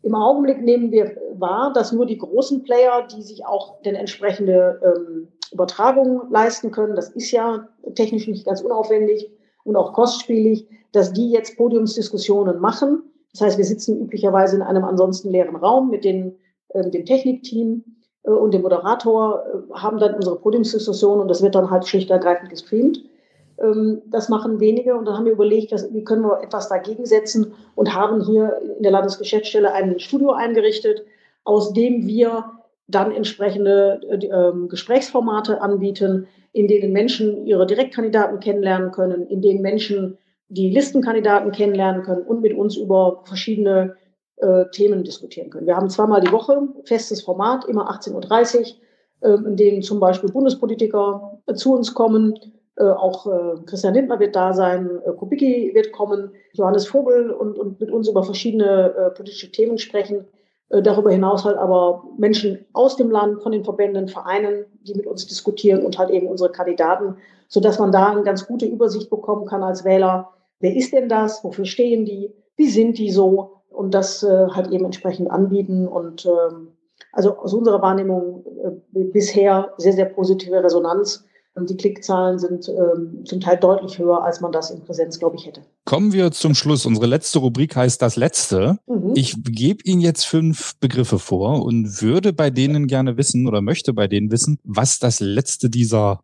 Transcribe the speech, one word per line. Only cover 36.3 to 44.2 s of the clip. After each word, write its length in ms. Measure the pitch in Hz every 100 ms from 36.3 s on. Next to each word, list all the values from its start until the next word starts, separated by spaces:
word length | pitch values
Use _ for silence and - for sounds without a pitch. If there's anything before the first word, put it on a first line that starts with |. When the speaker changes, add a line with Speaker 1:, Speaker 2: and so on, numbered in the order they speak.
| _ _
Speaker 1:
in 160 | - 208
denen 240 | 208 196
Menschen 520 | 190 226 254 214 208 -
ihre 220 | 190 180
Direktkandidaten 720 | 208 262 247 226 220 202 202
kennenlernen 520 | 214 202 190 185 185
können, 360 | 185 185 180 175
in 140 | 196
denen 200 | 202 196
Menschen 560 | 190 214 - 202 190 190 _ _ _
die 220 | 185 190
Listenkandidaten 840 | 214 269 277 247 226 214 202 208
kennenlernen 520 | 196 202 196 190 185
können 180 | 190 180
und 200 | 180 233
mit 140 | 220 214
uns 220 | 208 214
über 460 | 202 190 185 185 -
verschiedene, 720 | 190 - 214 202 190 185 185 _ _